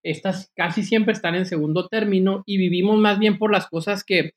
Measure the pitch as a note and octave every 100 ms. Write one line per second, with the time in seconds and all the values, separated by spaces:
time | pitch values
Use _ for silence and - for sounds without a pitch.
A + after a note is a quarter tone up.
0 | E3 - G3 F#3 - - E3+ F#3+ G3+ A3+
1 | G#3+ D#3+ E3+ F3 F#3 E3+ D3+ E3 F3+ A3
2 | G#3 F#3+ F#3+ F#3+ G3+ G3 F3+ F3 G3 G#3+
3 | G#3+ G3+ G#3+ G3+ G#3+ G3+ - E3 E3 G3
4 | - F3+ D#3+